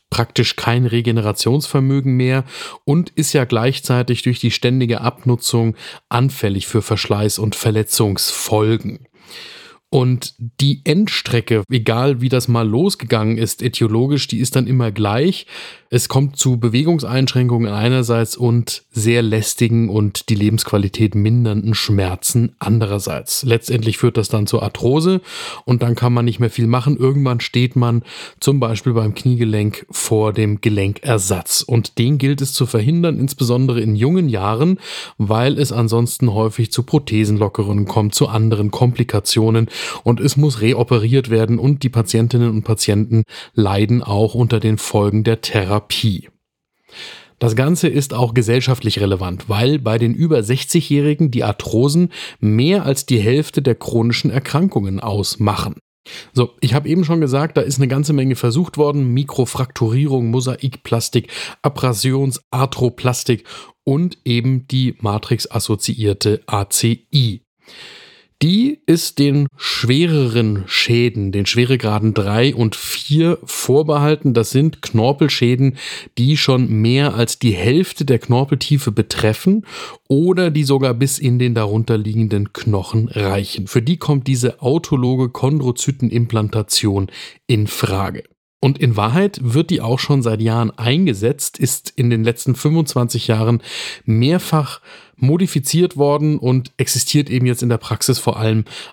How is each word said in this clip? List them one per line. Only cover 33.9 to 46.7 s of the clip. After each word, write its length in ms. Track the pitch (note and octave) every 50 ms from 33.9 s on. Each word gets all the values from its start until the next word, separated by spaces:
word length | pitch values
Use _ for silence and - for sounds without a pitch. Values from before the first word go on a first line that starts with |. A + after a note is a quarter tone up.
| G#2+
jungen 340 | G#2 A#2 C#3+ F3 F#3+ F3 C#3
Jahren, 500 | A2 G2 F#2+ G2+ A2 A2+ D3 F3 F#3+ - - - - - - - - -
weil 400 | A2+ G2+ G#2+ A2 B2 C#3 - -
es 120 | C#3+ -
ansonsten 640 | G2 A#2 A#2 G#2+ A2+ A#2 A#2+ A#2+ - - C3 A#2+ G2
häufig 380 | G#2+ A2 A2 - - A2+ -
zu 100 | - -
Prothesenlockerungen 1040 | A#2+ - - D3 - - A2 G#2+ G#2+ G#2 G#2+ G2+ G#2+ G2 - - G2+ G2+ G2+ G#2 G2+
kommt, 300 | F#2+ - A2+ G#2 G#2+ -
zu 120 | - D3
anderen 440 | - A2+ A2 A2 A2 A2+ G#2 G#2 G2+
Komplikationen 1000 | - - B2 B2 A#2+ - A#2+ - - G#2 - - - A2+ A2 A2+ A2 A2+ A2+ - - - - - - - -
und 180 | A#2 A#2+ -
es 160 | - C#3+ -
muss 240 | C#3+ D3+ D3+ B2 A2
reoperiert 680 | G#2 A#2 C3 A2 B2 - B2+ A2+ G#2 A2+ B2+ C3+ - G#2+
werden 300 | A2+ A2 A2+ A2 A#2+ G2+
und 240 | A2 C#3 D3 C#3 -
die 60 | B2
Patientinnen 600 | - A#2 A2 - - A2+ A2+ A#2 - A#2+ A#2+ A#2
und 140 | G#2+ G#2+ G#2
Patienten 600 | - A2 - - - G2+ G#2 G#2+ A#2 A2+ A2+ G#2+ - - - - - _
leiden 480 | - G#2+ F#2+ G2 G2+ G#2+ G2+ A#2+ A#2+
auch 320 | - - G#2 G2+ A2 G#2 -
unter 280 | A#2+ A#2+ A2+ A#2+ A2
den 160 | - A2 A2
Folgen 480 | G#2+ - - - G#2 G2+ G#2 G2+ A2 G#2
der 160 | A2+ A2+ A2+
Therapie. 880 | - - - A2 F#2+ F#2 G2+ G#2 - _ - - - A2+ F#2+ D#2 - - _ _ _ _ _ _ _ _